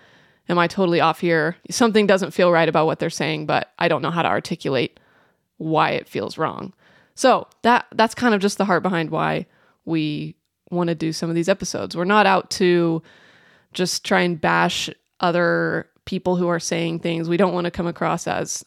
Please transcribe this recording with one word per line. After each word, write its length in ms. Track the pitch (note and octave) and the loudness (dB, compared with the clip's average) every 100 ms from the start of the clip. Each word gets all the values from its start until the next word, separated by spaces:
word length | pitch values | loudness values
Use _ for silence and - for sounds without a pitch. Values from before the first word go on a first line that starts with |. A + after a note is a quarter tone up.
| _ _ _ _ - | _ _ _ _ -4
am 80 | F3 | 0
I 80 | E3+ | 0
totally 320 | - F#3 E3+ | 2 2 2
off 200 | D#3+ D#3+ | 2 0
here? 340 | F3 E3 D3+ - - | 0 0 0 -4 -6
Something 360 | - A#3 G#3 G3+ | 0 2 4 4
doesn't 240 | F#3 E3 | 2 2
feel 200 | - F3+ | 2 4
right 160 | E3+ D#3+ | 4 4
about 160 | D#3 D#3 | 2 0
what 140 | D3 | 0
they're 100 | D#3+ | -4
saying, 360 | - D3 D#3 D3+ | -4 -4 -4 -2
but 260 | C#3+ - - | -2 -2 -2
I 80 | E3+ | 0
don't 140 | D3 | 0
know 100 | C#3+ | -2
how 100 | E3+ | -2
to 60 | A#2+ | 0
articulate 720 | G2+ - E3+ C#3+ C3+ D3+ _ _ _ _ _ _ - | 0 -4 -6 -4 -2 -4 _ _ _ _ _ _ -10
why 340 | D#3+ D#3 D#3 | -2 0 0
it 160 | - - | -2 -6
feels 300 | - G2+ - | -8 -8 -4
wrong." 360 | D#3+ C#2 F#3+ - _ _ _ - | -6 -6 -12 -16 _ _ _ 0
So 320 | C4 G3 - _ | 2 2 0 _
that, 220 | A3+ A#3+ - | 2 2 0
that's 220 | - A3+ - | 0 0 0
kind 180 | B3 | 0
of 80 | G3+ | 2
just 160 | G3+ - | 0 -2
the 80 | G3 | 0
heart 180 | E3+ | 0
behind 260 | F3 F3 D#3 | 0 -2 -2
why 360 | D#3 D#3 D#3 - _ _ _ - | -2 -2 -4 -8 _ _ _ -6
we 500 | E3 D3+ D3+ D3+ - _ _ - | -4 -2 -6 -10 -14 _ _ -8
wanna 240 | F3 E3+ D#3+ | -2 -2 -2
do 160 | D#3+ | -4
some 180 | D#3+ E3+ | -4 -4
of 60 | E3 | -2
these 140 | E3+ | 0
episodes. 460 | G3 F#3 - G2 E3+ | 0 -2 -6 -6 -4
We're 80 | F3+ | 2
not 200 | G#3+ G3 | 4 6
out 240 | F#3 - | 2 0
to 500 | - F#3 F3 E3+ E3 - - _ _ _ _ _ | 0 2 4 2 0 -6 -20 _ _ _ _ _
just 320 | - F3+ - - | -6 -4 -4 0
try 160 | F#3+ | 2
and 180 | F3+ E3 | 2 0
bash 500 | E3+ E3+ F3 - - - _ - | 0 2 2 0 -6 -10 _ -4
other 720 | F3+ F3 E3+ E3+ E3 E3 - _ - | 0 2 2 0 0 -4 -8 _ -8
people 320 | F#3 F3+ F3+ | -4 -2 0
who 100 | F3 | 0
are 120 | E3+ | -2
saying 380 | - E3+ E3 E3 | -2 -4 -4 -4
things. 280 | E3+ E3 E3 | -4 -4 0
We 60 | E3+ | 2
don't 160 | F#3 | 2
wanna 180 | F3 E3+ | 2 -4
come 160 | - F3 | -4 -6
across 380 | E3+ E3 E3+ E3+ | -2 -2 -2 -2
as 360 | - - - | -4 -4 -8